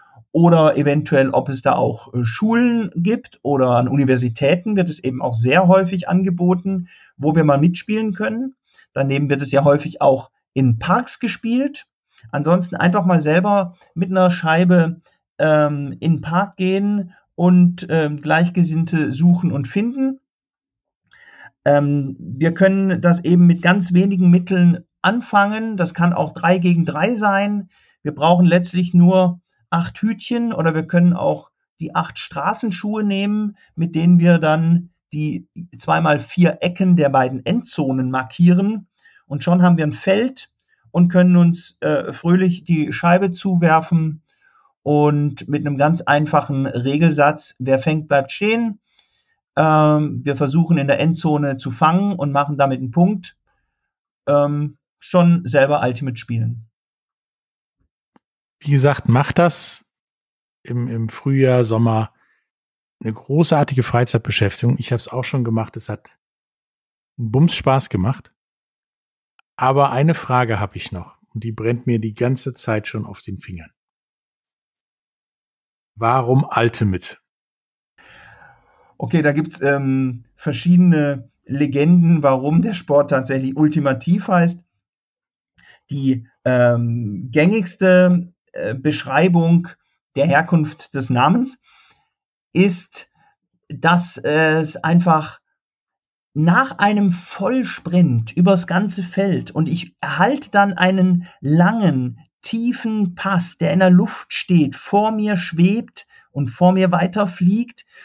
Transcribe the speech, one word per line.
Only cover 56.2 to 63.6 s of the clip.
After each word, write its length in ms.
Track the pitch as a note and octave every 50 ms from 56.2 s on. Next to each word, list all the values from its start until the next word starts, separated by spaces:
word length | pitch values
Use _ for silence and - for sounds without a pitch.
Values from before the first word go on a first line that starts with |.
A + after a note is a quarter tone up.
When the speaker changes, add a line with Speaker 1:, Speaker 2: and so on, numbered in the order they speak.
| - - A#2+ A#2 A2+ A2+ A#2+ A2+ A2+ _ _ _ _ _ _ _ _ _ _ _ _ _ _ _ _ _ _ _ _ _ _ _ _ _ _ _ _ _ _ _ _ _ _ _ _ _ _ _
Speaker 2:
Wie 120 | - D3
gesagt, 380 | C#3+ C3+ C3 C#3+ C3+ - - -
macht 280 | A#2 C3 D3 - -
das 480 | E3+ F3 E3 - - - - - - - _ _ _ _ _ _ _ _ _ _ _ _ _ _ _ _
im, 240 | - A#2+ B2 A#2+
im 220 | B2 A#2 A2+ A2+ A2
Frühjahr, 560 | - - - C#3 C#3 C3+ C3+ B2+ B2 B2 A#2+
Sommer. 480 | G#2+ A2+ A2+ A#2 A2+ A2 A2 A2 - _ _ _ _ _ _ _ _ _ _ _ _ _ _ _ _ _ - -
Eine 80 | A2+
großartige 720 | A2+ - - - C#3 D#3+ E3 - D#3+ C#3+